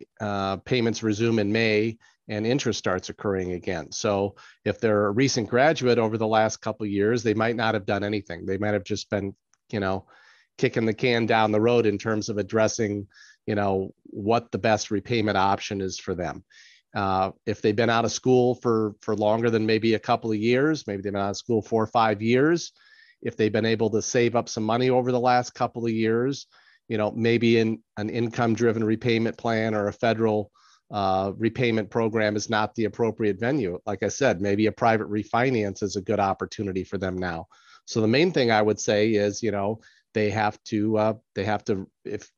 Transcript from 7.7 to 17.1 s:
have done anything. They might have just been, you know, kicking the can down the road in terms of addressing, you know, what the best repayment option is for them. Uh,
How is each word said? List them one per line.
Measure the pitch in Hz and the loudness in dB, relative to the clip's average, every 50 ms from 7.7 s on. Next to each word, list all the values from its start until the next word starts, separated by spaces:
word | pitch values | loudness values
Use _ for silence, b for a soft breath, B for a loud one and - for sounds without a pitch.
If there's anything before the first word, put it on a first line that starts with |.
| 107 | -2
have | 107 101 | -2 -2
done | 107 104 98 101 | -2 -4 -2 -2
anything. | 101 107 104 98 - 85 82 92 | -2 -4 -4 -6 -8 -12 -10 -6
They | 92 95 | -6 -4
might | 95 104 104 104 | -2 -2 -2 -2
have | 101 95 | -2 -2
just | - 107 98 - - | -4 -6 -8 -6 -4
been, | 110 101 98 98 - _ _ _ _ _ _ _ | -4 -4 -4 -6 -8 _ _ _ _ _ _ _
you | - 107 | -6 -4
know, | 101 95 95 95 b b b b b b b b b b _ | -2 -2 -4 -4 b b b b b b b b b b _
kicking | - - 123 - 123 113 | -2 -2 -2 0 0 0
the | 110 104 | 0 0
can | - - 131 120 117 117 | 0 0 0 2 2 2
down | 107 117 110 110 107 | 2 2 2 4 2
the | 107 104 | 2 2
road | 107 120 120 120 110 | 2 4 4 4 2
in | 107 101 | 2 0
terms | 98 - 113 110 110 101 - | -2 -2 -4 -4 -2 -4 -4
of | 107 | -4
addressing, | 104 98 92 110 110 110 107 - - 113 101 104 104 101 b b b b b b b _ | -6 -4 -2 0 2 2 2 0 -2 -2 -2 -4 -6 -8 b b b b b b b _
you | - 104 | -4 -2
know, | 104 101 98 98 95 95 - - _ - | -2 0 0 0 -2 -2 -6 -10 _ -20
what | - - - 101 104 113 120 117 - | -16 -12 -4 0 0 0 0 0 -4
the | - 101 | -6 -2
best | 95 117 107 101 - - | 0 2 2 2 0 -2
repayment | 110 101 - - 120 117 104 107 98 | -4 -4 -2 -2 -2 0 0 2 2
option | 95 95 98 98 98 - - 107 98 | 2 2 2 2 0 -2 -6 -6 -6
is | 95 92 90 - | -6 -6 -8 -8
for | - - 92 | -8 -6 -6
them. | 85 87 78 - 90 - b b b b b b b b _ - | -4 -6 -6 -8 -10 -14 b b b b b b b b _ -6
Uh, | 107 101 98 | -4 -2 0